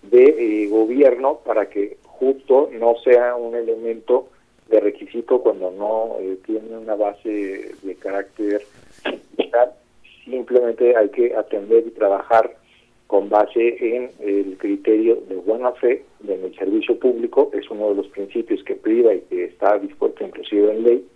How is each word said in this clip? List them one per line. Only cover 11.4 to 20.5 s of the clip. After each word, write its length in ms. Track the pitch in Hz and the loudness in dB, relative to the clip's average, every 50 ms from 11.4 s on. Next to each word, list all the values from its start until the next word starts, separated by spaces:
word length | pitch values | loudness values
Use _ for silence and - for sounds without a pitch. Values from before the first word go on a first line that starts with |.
| 104 - - 104 98 104 113 117 113 117 | -4 -4 -8 -8 -2 2 2 2 2 0
y 20 | |
trabajar 640 | - - 107 98 98 98 - - 117 113 110 - - _ _ _ _ _ _ _ _ _ _ _ | -6 -2 0 0 0 -2 0 2 2 2 2 0 -6 _ _ _ _ _ _ _ _ _ _ _
con 200 | 107 98 98 101 | 0 0 0 2
base 680 | 107 104 107 - - 120 117 120 120 - 131 113 117 | 2 2 2 2 0 0 0 0 0 -2 -4 -4 -2
en 160 | 123 123 123 - - | -4 -6 -8 -12 -8
el 360 | - 101 98 101 98 95 92 - | -4 -2 -2 -2 -2 -4 -8 -8
criterio 580 | - 101 101 98 - 117 110 107 110 113 113 - - - | -4 -4 -4 -2 2 2 2 4 4 2 2 0 -2 -10
de 60 | 95 | -10
buena 380 | 92 87 98 110 120 127 123 | -6 -2 -2 -2 0 -2 -4
fe 320 | 123 - - 120 135 - - _ _ _ 104 101 | -4 0 0 0 0 0 -6 _ _ _ -8 -8
en 160 | 95 92 92 | -8 -6 -8
el 100 | 90 - | -12 -8
servicio 420 | - 95 95 104 110 - - 117 | -8 -6 -2 -2 -2 0 -2 -4
público. 540 | - - 127 120 117 120 120 - 135 143 139 | 0 0 -2 0 0 -6 -2 0 0 0 0
Es 160 | - 117 - - | -2 -8 -8 -8
uno 200 | 113 104 107 107 | -8 -4 -2 -2
de 80 | 101 | -2
los 100 | 98 95 | -2 -4
principios 560 | - - 101 101 - - 120 113 - 110 95 | -8 -10 -12 -12 -6 -6 -8 -4 -4 -6 -6
que 140 | - - 98 | -6 -10 -10
priva 360 | - - 110 113 120 120 113 | -6 -2 0 2 4 4 4
y 100 | 98 87 | 2 0
que 240 | - _ 92 90 87 | -4 _ -6 -6 -6
está 300 | 85 - _ 104 101 104 101 | -8 -8 _ 0 2 2 2
dispuesto 460 | 98 98 - - 107 - - - 107 | -2 -8 -6 -4 -4 -4 -4 -6 -12
inclusive 460 | 92 - - - - | -12 -10 -14 -10 -2